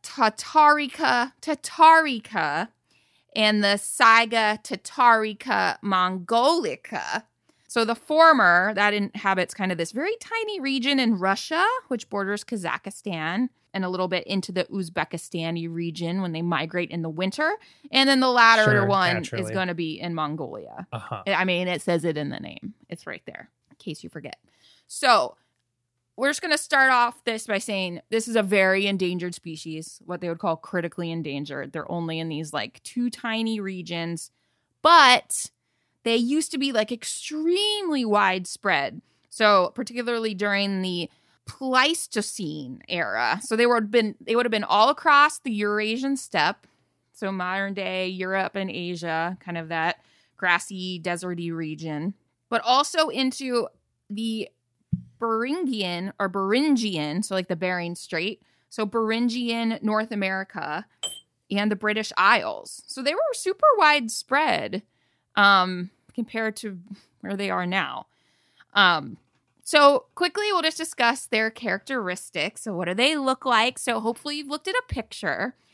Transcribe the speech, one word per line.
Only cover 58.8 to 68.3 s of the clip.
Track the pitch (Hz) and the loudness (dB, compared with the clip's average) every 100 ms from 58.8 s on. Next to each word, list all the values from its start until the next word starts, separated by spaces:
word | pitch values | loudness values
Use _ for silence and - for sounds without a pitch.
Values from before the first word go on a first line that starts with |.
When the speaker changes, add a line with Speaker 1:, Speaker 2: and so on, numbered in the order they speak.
| 214 | -2
Speaker 1:
Beringian | 226 220 226 240 240 240 233 226 226 | 0 0 0 0 0 -2 -2 -2 -2
North | 214 214 220 | 0 0 -2
America | 208 190 190 190 - 147 156 220 _ - - _ _ - | -2 -2 -4 -6 -8 -6 -8 -10 _ -12 -12 _ _ -6
and | 202 208 | -2 0
the | 208 | 0
British | 214 214 208 - | -2 -2 -4 2
Isles. | 196 226 - - - - - | 4 4 2 -6 -12 -18 -14
So | - | -6
they | 262 | -4
were | 370 640 | -2 -2
super | 480 370 381 605 440 | -2 -4 4 4 6
widespread, | 302 294 226 - - 277 311 170 107 190 - _ _ _ _ - | 6 4 0 -8 -2 0 2 0 -2 -6 -10 _ _ _ _ 4
um, | 202 190 185 180 180 _ _ | 6 6 4 -2 -8 _ _
compared | - 226 226 220 220 | -8 -6 -4 -4 -6
to | 214 180 175 202 _ _ | -10 -12 -16 -20 _ _
where | 190 196 | -8 -6
they | 196 | -4
are | 185 180 | -2 -2
now. | 190 139 127 - _ _ | -2 -4 -8 -14 _ _